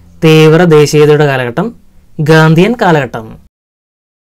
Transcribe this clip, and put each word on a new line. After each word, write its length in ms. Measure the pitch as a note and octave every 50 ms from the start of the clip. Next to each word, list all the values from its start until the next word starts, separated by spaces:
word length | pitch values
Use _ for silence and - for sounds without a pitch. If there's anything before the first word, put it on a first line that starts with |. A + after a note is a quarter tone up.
| _ - - - E3+
തീവ്ര 400 | D#3+ D#3 D#3 D#3 D#3 D#3 E3 F3+
ദേശീയതയുടെ 600 | E3+ D#3 D3+ D3 C#3+ - D3 D3+ D3 D3 D3 D3+
കാലഘട്ടം, 480 | C#3+ C3+ B2+ B2 A#2+ A#2 D#3+ G3 A#3 - - _ _ _ - _ _ - -
ഗാന്ധിയൻ 540 | D3+ D3 D#3+ D#3+ D#3+ D#3+ D#3+ E3 F#3 A3 A#3+ -
കാലഘട്ടം. 560 | G#3+ F3+ D#3+ D3 C3 A2+ - A#2 A2 A2 - D#3+ - _ _ _ _ _ _ _ _ _ _ _ _ _ _ _